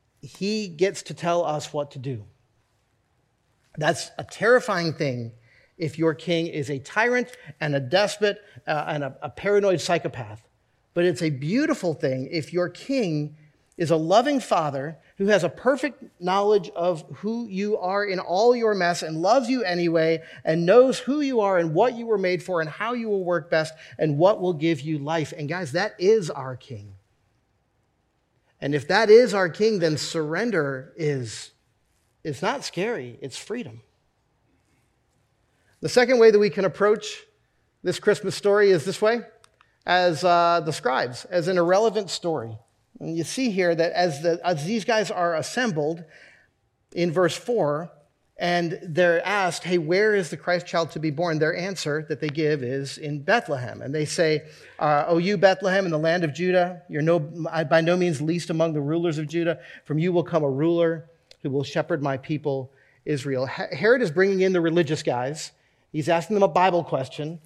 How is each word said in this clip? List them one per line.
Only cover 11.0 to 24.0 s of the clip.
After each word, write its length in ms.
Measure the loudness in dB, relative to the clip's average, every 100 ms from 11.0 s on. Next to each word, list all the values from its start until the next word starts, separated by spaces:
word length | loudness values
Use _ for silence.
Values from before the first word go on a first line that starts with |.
it's 180 | 0 0
a 80 | -2
beautiful 640 | -4 -2 0 0 -2 -4
thing 340 | -2 -2 -2 -4
if 220 | -6 -4
your 160 | -4 -4
king 680 | -6 -4 -2 -2 -2 -6 -10 _ _ _ -4
is 140 | 0
a 60 | 0
loving 420 | 4 4 4 0
father 600 | 0 0 0 -4 -8 -12 _ -2
who 100 | 4
has 160 | 4
a 60 | 2
perfect 540 | 0 0 0 -2 -6 -20 -6
knowledge 500 | 0 2 4 2 0
of 340 | -2 -2 -2 -6 -10
who 300 | -6 -6 -6
you 300 | -4 -2 -2
are 280 | -2 -2
in 160 | -2 -4
all 340 | -2 2 4
your 200 | 4 2
mess 280 | 2 0 -2
and 180 | -4 -2
loves 280 | 2 2 2
you 160 | -2
anyway 580 | -2 0 2 2 2 0 -4 -6
and 200 | -2 2
knows 340 | 6 8 8 4
who 200 | -2 -2
you 200 | 0 2
are 180 | 2 2
and 160 | 2
what 200 | 2 2
you 120 | 0 -2
were 120 | 0
made 240 | 0 -2
for 180 | -2 -4
and 100 | -4
how 220 | -4 -4
you 160 | -4 -2
will 160 | -2
work 260 | 0 -2 0
best 240 | 0 0 -6 -14
and 180 | -2